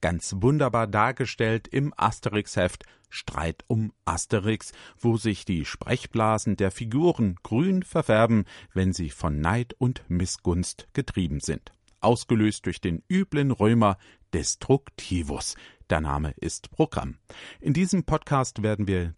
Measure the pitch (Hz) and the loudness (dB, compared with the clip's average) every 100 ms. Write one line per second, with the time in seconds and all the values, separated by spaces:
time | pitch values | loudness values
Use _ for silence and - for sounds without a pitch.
0 | 87 85 - 98 113 151 135 117 113 104 | 0 -2 -4 0 2 4 2 2 0 2
1 | 110 131 127 - 113 113 - - 143 - | 2 0 -6 0 0 0 -2 -2 -2 0
2 | 110 - - 104 104 - 90 - - _ | -2 0 -2 -2 -2 0 0 0 -20 _
3 | _ - - - 82 80 - 117 110 - | _ -14 -8 -4 -4 -4 -2 0 0 -4
4 | - 85 - 110 98 110 - - - - | -4 -4 0 -2 0 -4 -6 -18 -20 -2
5 | 120 113 110 98 - 90 73 - - 123 | 0 2 0 -2 -2 -2 -2 -8 -4 -4
6 | - 117 110 110 - 98 98 - 117 123 | -2 0 2 2 0 0 0 -2 -4 2
7 | 175 165 110 90 - 113 180 190 180 170 | 2 2 0 -2 -2 0 2 0 0 -2
8 | 151 110 113 113 98 - - - 95 85 | 2 4 6 4 2 -6 -8 0 0 0
9 | 80 - 82 73 78 110 123 - 123 127 | -4 -4 -2 0 0 0 -2 -2 -2 -2
10 | - 87 90 - - 87 90 - - - | -4 -2 -2 -4 -2 0 -2 -8 -10 -6
11 | 135 - 87 71 - 78 - _ _ _ | -4 -2 -2 -2 -4 -6 -8 _ _ _
12 | 107 117 - 117 107 104 - 87 92 82 | 2 2 2 2 2 0 -6 -4 -4 -4
13 | - 180 196 147 139 123 104 117 107 95 | -2 -2 0 0 0 2 4 4 4 0
14 | - _ _ 85 - - - 135 - - | -6 _ _ -4 -4 -6 2 0 0 -18
15 | - 92 73 71 - - - - - 82 | -4 -4 -2 -6 -8 -12 -16 -20 -2 -2
16 | 78 71 78 69 - - - - 156 - | 0 -2 -2 -4 -8 -8 -14 -2 -2 -2
17 | - - _ - - - - 143 185 190 | -6 -12 _ -20 -20 -10 0 2 2 0
18 | - 156 - 143 127 - 107 107 101 92 | 0 -4 0 -2 -2 -2 -2 -2 0 0
19 | 87 | -2